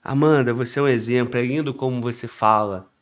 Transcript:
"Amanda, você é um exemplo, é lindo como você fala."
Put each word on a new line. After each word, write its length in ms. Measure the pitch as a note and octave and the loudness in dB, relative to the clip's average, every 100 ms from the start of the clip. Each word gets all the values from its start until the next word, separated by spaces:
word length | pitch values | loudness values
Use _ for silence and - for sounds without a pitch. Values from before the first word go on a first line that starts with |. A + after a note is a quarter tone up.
"Amanda, 520 | - C3+ D3+ D3 A#2+ | -4 2 4 4 2
você 240 | A#2 A#2+ C#3+ | 0 -2 0
é 40 | |
um 60 | C#3+ | 0
exemplo, 480 | A#2+ A2+ B2 A#2+ B2 | 0 0 0 0 -2
é 40 | |
lindo 320 | B2 D3 C#3+ | -2 -2 -4
como 260 | C3 C3 B2 | -4 -4 -4
você 280 | A#2+ A#2+ A#2 | -4 -6 -10
fala." 600 | - A2 G#2+ G#2 F#2+ - _ | 0 2 4 2 -4 -10 _